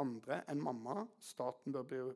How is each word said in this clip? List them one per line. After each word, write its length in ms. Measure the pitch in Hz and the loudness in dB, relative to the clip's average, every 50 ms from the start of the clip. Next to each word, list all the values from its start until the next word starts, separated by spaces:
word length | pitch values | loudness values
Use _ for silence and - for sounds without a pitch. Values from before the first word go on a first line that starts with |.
andre 420 | 143 131 117 110 - 127 143 180 175 - | 2 2 0 -2 -2 0 0 0 0 0
enn 160 | 147 143 151 | 0 2 2
mamma 380 | 147 127 113 110 123 139 202 220 233 - - | 2 0 0 0 0 0 0 -2 -4 -6 -12
staten 560 | - - - - 123 127 - - - 143 135 | -14 -10 -4 -2 0 0 0 -2 -2 -2 0
bør 380 | 135 127 139 139 131 127 131 127 | 0 0 0 -2 -2 -2 -2 -4